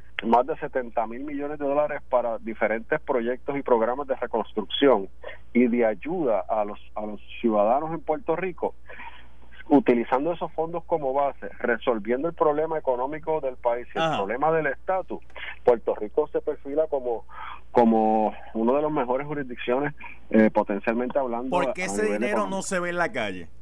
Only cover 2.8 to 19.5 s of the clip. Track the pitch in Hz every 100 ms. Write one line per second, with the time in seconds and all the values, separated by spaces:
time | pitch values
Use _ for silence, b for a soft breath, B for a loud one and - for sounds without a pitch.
2.8 | - 156 - 131 117 127 - 143 120 117
3.8 | 113 131 139 123 120 110 - 110 95 -
4.8 | 139 110 98 - B B - 120 123 120
5.8 | 113 101 143 180 135 101 90 110 104 101
6.8 | - 107 107 101 - - 117 107 104 135
7.8 | 160 165 - 151 147 160 185 165 98 -
8.8 | B B B B B - - - - 143
9.8 | 120 120 113 131 160 165 - - 165 170
10.8 | - 165 135 139 143 - 101 95 117 113
11.8 | - 113 101 127 165 170 156 147 160 160
12.8 | 131 120 131 151 160 156 135 127 120 120
13.8 | 117 135 160 127 98 120 160 160 147 -
14.8 | - 185 175 98 - B B B - 117
15.8 | - - 107 - 151 160 156 139 143 143
16.8 | 160 139 123 113 - B B B - 123
17.8 | 117 113 110 110 104 - - 110 117 139
18.8 | 151 151 123 131 147 147 127